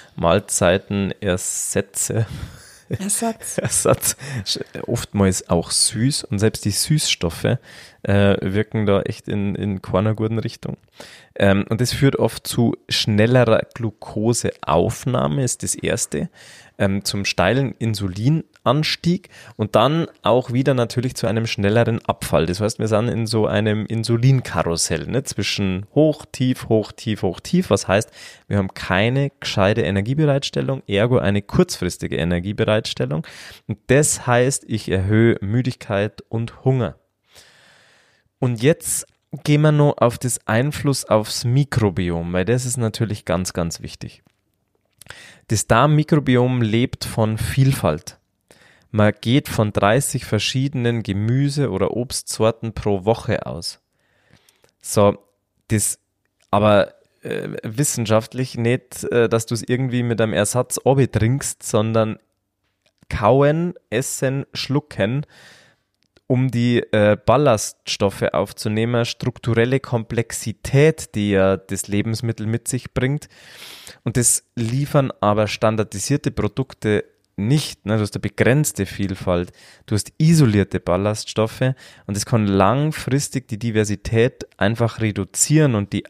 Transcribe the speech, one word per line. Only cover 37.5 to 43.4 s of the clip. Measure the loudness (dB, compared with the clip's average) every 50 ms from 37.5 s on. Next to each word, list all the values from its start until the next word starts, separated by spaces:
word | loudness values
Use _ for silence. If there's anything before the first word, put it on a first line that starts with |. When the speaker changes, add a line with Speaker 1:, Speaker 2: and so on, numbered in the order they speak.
| _ _ _ _ _ _ _ _ _ _ _ _ _ _ _ _ _ _
Speaker 1:
Und | -2 -2 0 2
jetzt | 2 2 2 2 0 -6 -6 -6 -8 -10 _ _ _ _ -16 -6 0
gehen | 2 4 4
wir | 4 4
noch | 6 6 4 4 4 4
auf | 2 2 2 0
das | -4 -4 -4 -4 _
Einfluss | 0 0 0 0 0 -2 -2 0 0 0 0 0
aufs | 0 0 0 0 0 -4 -4 -2
Mikrobiom, | 2 2 2 2 2 2 2 2 2 2 0 -2 -2 -2 -2 -2 -2 -2
weil | 0 0
das | 2 0 0 -2
ist | -2 -4 -2
natürlich | -2 -2 -2 -2 -4 -4 -4 -6 -4
ganz, | -2 -2 -2